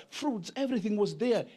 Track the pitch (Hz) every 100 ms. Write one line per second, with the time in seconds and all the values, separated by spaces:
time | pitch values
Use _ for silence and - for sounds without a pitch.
0 | - - 294 220 165 262 269 247 208 208
1 | 196 156 247 208 -